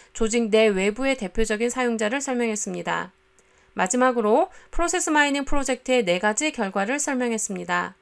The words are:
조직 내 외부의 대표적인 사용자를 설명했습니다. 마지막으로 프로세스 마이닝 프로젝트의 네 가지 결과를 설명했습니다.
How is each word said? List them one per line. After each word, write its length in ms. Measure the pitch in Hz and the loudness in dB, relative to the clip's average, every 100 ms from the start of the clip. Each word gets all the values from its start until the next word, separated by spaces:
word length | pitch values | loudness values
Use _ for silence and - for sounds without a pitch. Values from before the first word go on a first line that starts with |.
| - | -14
조직 380 | - 226 240 226 | -4 0 0 2
내 160 | 220 220 | 4 4
외부의 500 | 190 196 214 269 262 | 4 0 0 -2 -2
대표적인 540 | 185 - 220 208 240 | -4 -2 0 0 -2
사용자를 500 | 254 247 226 208 269 | -2 -2 0 -2 -2
설명했습니다. 920 | 269 247 233 208 - 175 170 170 175 _ _ _ _ _ _ | -2 -2 -2 -4 -6 -6 -4 -4 -6 _ _ _ _ _ _
마지막으로 760 | - 185 247 254 240 208 247 370 - - | -2 0 2 2 2 2 4 2 -4 -6
프로세스 400 | - 339 359 339 | -2 0 0 0
마이닝 340 | 302 285 277 | 2 2 0
프로젝트의 600 | 277 285 262 247 - 254 | 0 0 0 -4 0 2
네 140 | 220 208 | 2 2
가지 320 | 208 214 311 | 2 0 -2
결과를 460 | 302 196 196 196 285 | -2 -4 -2 -2 -2
설명했습니다. 960 | 285 254 247 226 - 185 175 180 175 - | -2 -2 -2 -2 -4 -6 -2 -2 -4 -10